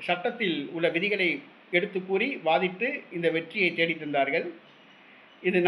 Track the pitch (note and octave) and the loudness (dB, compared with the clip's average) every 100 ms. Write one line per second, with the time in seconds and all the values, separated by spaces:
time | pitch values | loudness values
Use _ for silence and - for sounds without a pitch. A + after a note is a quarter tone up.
0 | - F3 A#3+ A#3 G3+ D3+ C#3+ E3+ E3+ E3 | -2 0 -2 -2 -2 -2 -4 0 0 2
1 | G3+ G3+ F3 D3 - - - F3+ D#3+ F#3 | 0 2 0 0 -8 -20 -2 0 0 -4
2 | F#3 F#3+ C4 A#3 D#3+ F3 F#3 F#3 B3 D4 | -2 0 0 0 2 2 2 -2 -4 -4
3 | - F3 E3+ E3 E3 G#3+ F3 D#3+ E3+ D3+ | -8 0 0 0 -4 0 0 2 0 0
4 | D3+ C#3+ C3+ D#3+ F4 - - - - - | -2 0 2 0 -2 -10 -20 -20 -20 -20
5 | - - - - F3+ F#3 | -20 -20 -20 -4 2 4